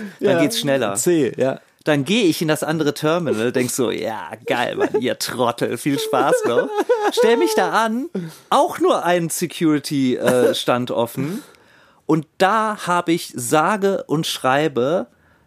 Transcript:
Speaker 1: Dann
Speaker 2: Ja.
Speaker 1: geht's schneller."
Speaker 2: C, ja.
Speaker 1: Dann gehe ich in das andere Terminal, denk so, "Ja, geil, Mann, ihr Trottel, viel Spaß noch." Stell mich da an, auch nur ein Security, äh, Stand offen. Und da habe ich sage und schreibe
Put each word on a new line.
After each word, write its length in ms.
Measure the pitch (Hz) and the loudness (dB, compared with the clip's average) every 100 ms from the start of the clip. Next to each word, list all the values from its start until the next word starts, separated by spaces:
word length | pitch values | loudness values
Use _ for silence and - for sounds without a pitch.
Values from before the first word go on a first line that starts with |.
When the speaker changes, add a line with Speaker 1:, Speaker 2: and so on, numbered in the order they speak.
| 208 - | -12 -4
Speaker 1:
Dann 140 | 208 | 0
Speaker 2:
Ja. 80 | 170 | 2
Speaker 1:
geht's 180 | 151 - | 2 0
schneller." 360 | 143 139 107 101 | 0 0 0 0
Speaker 2:
C, 360 | 180 170 120 - | 2 2 2 0
ja. 240 | 127 - - _ - | -2 -2 -12 _ 0
Speaker 1:
Dann 180 | 147 | 0
gehe 200 | 135 226 | 2 2
ich 180 | 185 151 | 2 2
in 60 | 156 | 0
das 160 | 151 | 0
andere 320 | 151 160 147 143 | 0 0 0 0
Terminal, 560 | 151 175 151 107 120 | 0 0 0 0 0
denk 180 | 127 123 | 0 -2
so, 220 | - 110 | 0 -2
"Ja, 400 | 90 104 107 - 113 117 | -2 -4 -6 -10 -12 -4
geil, 280 | 120 117 104 | -2 -2 0
Mann, 240 | - 143 | 0 0
ihr 200 | 127 107 | -2 -2
Trottel, 580 | - 123 117 - 113 120 | -6 0 0 0 -4 -2
viel 220 | 151 139 | -2 -2
Spaß 340 | - 131 135 466 427 | 0 0 2 2 2
noch." 200 | 120 - 415 - 453 415 | 0 0 -2 0 0 0
Stell 260 | - 226 240 | 2 2 4
mich 160 | 359 | 2
da 160 | 427 180 185 226 | 0 0 0 0
an, 240 | 226 330 196 165 - _ | -2 -6 -8 -8 -14 _
auch 300 | 247 339 - | 2 2 2
nur 260 | 349 208 170 | 2 2 2
ein 240 | 175 165 | 0 0
Security, 840 | - 175 - 160 151 - 147 131 120 | -4 -6 0 0 0 -2 0 0 2
äh, 400 | 123 127 - - | 2 4 2 0
Stand 340 | - 123 123 | 0 -2 0
offen. 540 | - 117 - 143 220 - - _ _ _ _ - | -2 -2 -4 -6 -8 -14 -20 _ _ _ _ 0
Und 180 | 160 151 _ | 0 0 _
da 480 | 190 220 214 208 - | 2 2 -2 -4 -2
habe 240 | 175 170 | -2 0
ich 220 | 170 - - | -2 -2 -8
sage 680 | 120 151 170 214 196 196 - | 0 2 2 0 0 -2 -2
und 180 | 147 160 | -2 -2
schreibe 800 | - 131 135 156 127 131 185 240 _ _ _ | -2 0 2 0 0 0 -2 -4 _ _ _